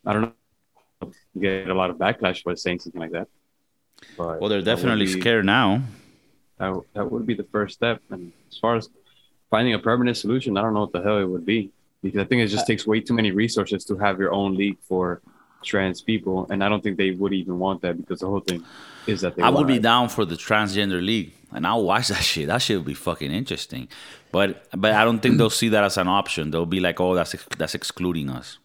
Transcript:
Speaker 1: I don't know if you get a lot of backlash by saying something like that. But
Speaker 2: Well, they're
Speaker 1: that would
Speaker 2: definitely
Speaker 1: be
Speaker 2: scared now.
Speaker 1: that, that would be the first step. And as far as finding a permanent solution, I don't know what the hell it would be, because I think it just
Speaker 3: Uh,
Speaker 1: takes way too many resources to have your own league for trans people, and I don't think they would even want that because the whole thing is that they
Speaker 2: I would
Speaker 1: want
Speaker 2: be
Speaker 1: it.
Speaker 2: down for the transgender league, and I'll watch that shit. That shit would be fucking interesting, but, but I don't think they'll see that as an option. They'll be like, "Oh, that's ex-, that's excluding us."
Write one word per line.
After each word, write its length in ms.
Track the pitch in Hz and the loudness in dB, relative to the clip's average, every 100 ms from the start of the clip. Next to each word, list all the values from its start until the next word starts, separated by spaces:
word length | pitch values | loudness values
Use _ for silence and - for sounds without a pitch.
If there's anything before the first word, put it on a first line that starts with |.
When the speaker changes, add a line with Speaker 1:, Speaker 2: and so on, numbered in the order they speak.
Speaker 1:
I 80 | - | 0
don't 100 | 104 | 0
know 100 | 113 113 _ _ _ _ _ _ | -2 _ _ _ _ _ _ _
if 120 | - - _ | -18 -18 _
you 60 | - | -2
get 280 | 98 95 92 | -2 -2 -2
a 60 | |
lot 160 | 92 92 | 0 0
of 60 | 82 | 2
backlash 460 | 92 - 92 90 | 0 2 -2 -2
by 100 | - | -6
saying 260 | 87 90 87 | -4 -4 -4
something 200 | 85 87 | -8 -10
like 120 | 82 | -8
that. 160 | 85 95 _ _ _ _ _ _ _ - - | -8 -8 _ _ _ _ _ _ _ -20 -8
But 240 | 85 82 | -6 -4
Speaker 2:
Well, 80 | 101 | 0
they're 140 | 101 | 0
Speaker 1:
that 80 | 95 | 0
would 60 | 120 | 0
Speaker 2:
definitely 300 | 123 107 98 | 2 2 0
Speaker 1:
be 140 | 92 | 0
Speaker 2:
scared 240 | 113 117 | 2 4
now. 380 | 95 120 107 110 127 - - _ _ _ _ _ | 4 4 4 2 -2 -10 -20 _ _ _ _ _
Speaker 1:
that, 240 | 95 95 - | -6 -4 -8
that 160 | 104 101 | -6 -4
would 160 | 117 117 | -4 -4
be 80 | |
the 100 | 101 | -4
first 300 | 98 107 101 | -4 -4 -4
step. 260 | - 117 113 _ | -2 -2 -2 _
And 220 | 95 87 _ _ | -14 -14 _ _
as 80 | - | -4
far 180 | 113 117 | 0 0
as 120 | 113 _ _ _ _ _ _ | -2 _ _ _ _ _ _
finding 240 | 110 123 | 0 2
a 40 | 107 | 0
permanent 380 | 117 123 123 117 | 2 2 2 0
solution, 400 | 104 127 127 98 | -2 -2 0 0
I 60 | |
don't 100 | 113 | 0
know 60 | 104 | 0
what 120 | 104 | 0
the 100 | 87 | -2
hell 160 | 98 104 | 0 2
it 60 | |
would 200 | 92 90 | 0 -2
be, 260 | 85 113 95 _ _ _ | 0 0 -2 _ _ _
because 180 | 98 98 | -4 -2
I 40 | |
think 180 | 95 123 | 0 2
it 40 | 110 | 2
just 160 | 104 | 0
Speaker 3:
Uh, 20 | - | 0
Speaker 1:
takes 200 | 110 110 | -2 0
way 140 | 110 | -2
too 120 | 110 | 0
many 160 | 117 107 | 0 2
resources 540 | 95 117 110 95 98 - | 2 0 0 -2 -4 -4
to 100 | 95 | 0
have 220 | 101 95 | 0 2
your 140 | 95 | 0
own 220 | 98 98 95 | 2 0 0
league 220 | 101 92 - | 0 -2 -4
for 320 | 92 90 87 - _ _ _ | -2 0 -4 -10 _ _ _
trans 380 | - 104 95 87 | -4 0 0 -2
people, 460 | - 110 90 92 - | -2 -2 -2 -4 -2
and 140 | 98 | 0
I 40 | 98 | 0
don't 120 | 104 | 0
think 140 | 104 92 | -2 0
they 140 | 95 | 0
would 240 | 92 98 | 0 -2
even 240 | 98 90 90 | -2 -4 -2
want 240 | 95 95 | -2 -2
that 140 | 90 85 | -4 -4
because 220 | 85 87 | -6 -6
the 60 | 92 | -4
whole 140 | 98 | -4
thing 240 | 92 87 82 - - - - | -4 -6 -8 -20 -20 -10 -4
is 140 | 98 | -2
that 160 | 90 87 | -2 2
they 60 | |
Speaker 2:
I 80 | 107 | 4
would 60 | 139 | 4
Speaker 1:
want 120 | 139 | 4
Speaker 2:
be 80 | 123 | 4
Speaker 1:
it. 60 | |
Speaker 2:
down 260 | 113 120 120 | 4 4 2
for 160 | - | 0
the 120 | 98 85 | -2 -4
transgender 680 | - 107 104 98 101 90 | 0 0 2 0 0 0
league, 280 | 92 113 82 - - | 0 -2 -4 -12 -14
and 140 | 50 85 | -4 0
I'll 180 | 113 | 2
watch 240 | 92 104 123 | 2 2 2
that 140 | 101 | 0
shit. 240 | - 80 73 | 0 0 0
That 160 | 117 | 0
shit 160 | - 101 | 2 0
would 80 | 73 | -2
be 80 | |
fucking 360 | 69 - 82 71 | -6 -4 -4 -4
interesting, 580 | 87 131 85 - 65 64 - - - _ | -4 -4 -8 -8 -12 -14 -18 -20 -20 _
but, 320 | 92 98 - - | 2 2 0 -12
but 180 | - 110 | 0 4
I 100 | 107 | 6
don't 160 | 113 113 | 6 4
think 160 | 123 117 | 4 4
they'll 140 | 113 | 4
see 180 | - 117 | 2 2
that 160 | 107 | 4
as 140 | 101 98 | 4 2
an 100 | 90 | 2
option. 440 | 98 - - 78 | 2 0 -4 -2
They'll 120 | 80 | -2
be 160 | 85 92 | 0 2
like, 180 | 90 85 | 0 2
"Oh, 140 | 90 | 2
that's 200 | 90 82 | 2 0
ex-, 120 | - - - | -6 -10 -6
that's 160 | 78 | -4
excluding 560 | - - - 90 82 69 | -4 -8 -4 -2 -2 -4
us." 280 | 64 - - | -8 -12 -20